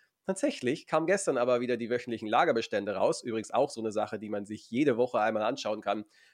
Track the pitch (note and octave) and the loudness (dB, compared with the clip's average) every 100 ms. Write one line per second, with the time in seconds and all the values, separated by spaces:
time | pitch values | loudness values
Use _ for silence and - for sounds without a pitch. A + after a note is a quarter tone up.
0 | _ _ - F#3+ C#4+ - B2 D#3 - D#3 | _ _ -6 -2 -2 -2 -2 -4 0 0
1 | D#3+ G3 F3+ C3 B2 B2 B2 A#2+ A2+ A#2+ | 2 0 2 0 2 2 2 -2 0 -4
2 | B2 A2+ A2 A#2+ E3+ A#2 - G#2 G2+ G2+ | -2 -6 0 2 4 2 0 -2 -2 2
3 | A2+ E3 B2+ A2 G#2 A2+ C#3+ - A2 G#2 | 2 0 -4 -6 -2 0 0 0 -4 -2
4 | G#2+ G#2 G#2 G#2 G2+ G#2+ - A#2+ D3 A#2 | -2 -4 -6 -6 -8 -12 -6 0 2 4
5 | B2 A#2 G#2+ A2 G#2+ C#3 G#2+ G#2+ G2+ G#2 | 2 2 2 2 0 0 -2 -4 -2 -2
6 | G#2 _ _ | -4 _ _